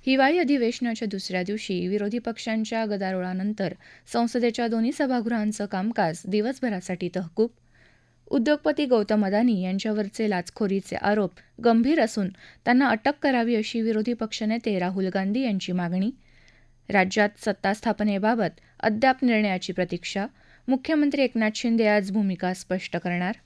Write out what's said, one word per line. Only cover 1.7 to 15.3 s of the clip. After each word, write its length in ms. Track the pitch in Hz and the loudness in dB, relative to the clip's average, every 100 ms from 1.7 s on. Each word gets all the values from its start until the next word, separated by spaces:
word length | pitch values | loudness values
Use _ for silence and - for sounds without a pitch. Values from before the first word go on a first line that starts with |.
| 180 180 | -2 0
विरोधी 320 | 202 202 240 | -2 -2 -4
पक्षांच्या 680 | 240 226 - 220 220 226 220 | -6 -8 -4 -4 -2 -4 -2
गदारोळानंतर 880 | 202 190 190 180 185 196 214 185 - - - - | -2 -2 -2 -4 -4 -4 -2 -4 -6 -18 -20 -4
संसदेच्या 540 | 233 233 240 240 226 233 | -2 0 0 0 0 -2
दोन्ही 240 | 226 233 | 0 0
सभागृहांचं 760 | - 277 247 226 233 214 214 208 | 0 0 0 0 -2 -2 -4 -4
कामकाज 540 | 190 208 233 175 160 - | -2 -2 0 -2 -2 -2
दिवसभरासाठी 840 | 208 214 262 247 196 - 180 180 180 | -2 -2 -2 -4 -4 -6 -6 -4 -4
तहकूब. 340 | 170 - 233 _ _ _ _ _ _ _ - | -6 -2 -2 _ _ _ _ _ _ _ -2
उद्योगपती 580 | 277 233 294 311 294 285 | 0 2 2 2 0 2
गौतम 400 | 240 208 214 196 | 2 2 2 2
अदानी 380 | 202 247 202 | 2 2 2
यांच्यावरचे 680 | 185 190 220 214 202 - 220 | -2 -2 -2 -2 -4 -2 -2
लाचखोरीचे 680 | 185 - - 208 196 - - | -2 -4 -4 -2 -2 -4 -4
आरोप 360 | 196 214 190 - _ - | 0 2 0 -4 _ 0
गंभीर 380 | 233 226 240 330 | 4 4 4 2
असून 280 | 220 - 190 196 - - - | 2 0 -4 -6 -20 -8 2
त्यांना 220 | 247 269 | 4 4
अटक 240 | 226 269 294 | 2 0 0
करावी 340 | 294 254 233 226 | 0 2 2 0
अशी 260 | 214 233 | 0 -2
विरोधी 320 | 220 214 214 | 0 0 0
पक्षनेते 680 | 233 220 - 214 233 233 196 | -2 -6 -4 -2 -2 -2 -2
राहुल 300 | 180 190 190 | -2 -2 -2
गांधी 280 | 190 190 | 0 0